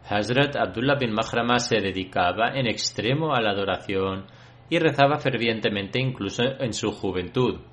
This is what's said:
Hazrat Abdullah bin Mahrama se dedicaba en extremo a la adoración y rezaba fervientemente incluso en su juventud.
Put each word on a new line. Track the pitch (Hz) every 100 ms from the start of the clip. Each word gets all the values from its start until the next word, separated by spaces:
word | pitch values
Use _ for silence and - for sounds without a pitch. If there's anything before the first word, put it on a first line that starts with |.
| -
Hazrat | 104 107 127 143 117
Abdullah | 107 107 131 135
bin | 120
Mahrama | 107 110 120 117 123
se | 117 107
dedicaba | 98 95 92 98 90 90 117
en | 139 120
extremo | 101 - - 104 139 156
a | 127
la | 107
adoración | 101 95 92 - 95 95 95 98 - - - -
y | 165
rezaba | 160 135 139 147
fervientemente | 139 117 117 110 110 101 98 123
incluso | 131 127 98 107
en | 120 - 127
su | 104 110
juventud. | - 101 90 87 127 123 80 -